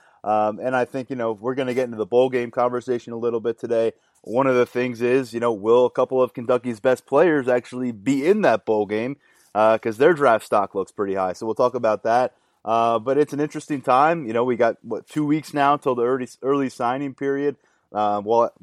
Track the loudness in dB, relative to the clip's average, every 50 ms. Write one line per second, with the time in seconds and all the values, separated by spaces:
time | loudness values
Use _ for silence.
0 | _ _ _ _ -4 -2 0 0 0 0 -2 -4 -4 -2 -2 -2 -2 -2 -6 -12
1 | -8 -8 -8 -6 -4 -6 -6 -4 -6 -6 -4 -4 -4 -2 -2 -2 -4 -4 -4 -8
2 | -6 0 2 2 2 4 2 -2 -4 -4 -2 -2 -2 -2 -2 -4 -4 -4 -6 -6
3 | -6 -10 -10 -6 -4 -4 -4 -2 -4 -4 -6 -6 -6 -4 -2 0 0 -2 -4 _
4 | _ _ _ _ _ -4 -2 0 2 2 4 2 2 0 0 -4 -4 -4 -4 -2
5 | 0 2 2 0 0 -2 -6 -4 -2 -2 -4 -2 2 4 4 6 4 2 2 -2
6 | -2 0 0 0 0 0 -2 -10 -2 -2 -2 -2 -2 -6 -10 -2 0 0 0 0
7 | _ 0 2 4 4 4 2 2 0 0 0 0 -2 -4 -10 -6 -6 -6 -6 -4
8 | -2 -2 0 0 2 2 2 4 4 2 2 2 0 0 0 0 0 -2 -2 -4
9 | -4 -6 -10 -12 _ _ _ _ _ _ _ 2 4 4 4 2 0 -4 0 4
10 | 4 4 4 4 4 4 4 2 0 0 0 0 0 0 -4 -6 -8 -8 _ -6
11 | -6 -4 -2 -2 -2 -4 -4 -6 -6 -8 -2 0 0 0 0 0 0 0 -2 0
12 | 0 0 2 2 2 0 -4 _ _ _ _ _ _ -2 0 2 2 2 0 0
13 | 0 0 0 0 0 0 -2 -6 -6 -6 -6 -12 -8 -8 -8 -6 0 2 4 4
14 | 4 2 2 -2 -4 -4 -2 -2 0 0 2 2 2 0 0 -4 -10 -10 -10 -10
15 | -10 _ -6 -4 -2 0 -2 -2 -4 -6 -2 0 2 2 2 0 0 -4 -2 0
16 | 0 0 0 -2 -4 -10 -12 _ -2 -2 0 0 -2 -4 -4 -4 -4 -4 -2 -4
17 | -6 -10 -8 _ -6 -4 -4 -2 -2 -4 -4 _ _ _ _ _ _ _ -4 -2
18 | -2 0 -2 -2 -2 0 2 2 2 0 -2 _